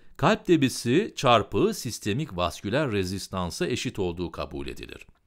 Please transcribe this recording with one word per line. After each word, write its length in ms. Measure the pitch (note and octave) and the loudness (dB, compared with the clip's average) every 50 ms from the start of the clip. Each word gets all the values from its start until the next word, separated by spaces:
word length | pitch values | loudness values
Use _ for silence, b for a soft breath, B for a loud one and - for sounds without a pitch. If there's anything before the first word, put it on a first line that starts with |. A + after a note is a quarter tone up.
| b b b | b b b
kalp 320 | - C3 E3 A3 - - - | 0 2 2 2 2 4 4
debisi 640 | F3 D#3+ C3+ B2 - - - A#2 B2+ F3 A3+ - - | 4 6 4 2 0 -2 0 2 2 2 2 0 -4
çarpı 580 | - - B2+ A#2+ A2 G2 - - G2+ D#3 A3 G#3+ | 0 4 6 6 6 4 2 0 2 2 2 0
sistemik 600 | - - B2+ - - - G#2+ G2+ C#3 D#3+ - F#2+ | -2 -6 -8 -10 -6 -4 -2 -2 -2 -4 -4 -2
vasküler 560 | E2+ F2 F2 - - - G2+ G#2 C#3+ D#3+ B2+ | -2 0 0 -2 -4 -4 -2 0 0 0 0
rezistansa 720 | G#2 G2+ F#2 F2+ G2 F#2+ - - - F#2 F2+ F2 - - F3+ | 0 0 0 0 -4 -6 -8 -6 -4 -4 -4 -4 -2 -4 -2
eşit 320 | - B2 - - C3 - - | -2 -2 -2 -4 -4 -2 -2
olduğu 340 | F#2+ F2 E2 F2 F2 D#2 | -2 -2 -2 -2 -6 -6
kabul 340 | - - D2 C#2 D#2 C#2 C#2 | -4 -6 -8 -6 -6 -8 -8
edilir. 400 | C2 A#1 - A1+ - - - - - _ _ _ | -8 -10 -10 -14 -14 -16 -18 -20 -20 _ _ _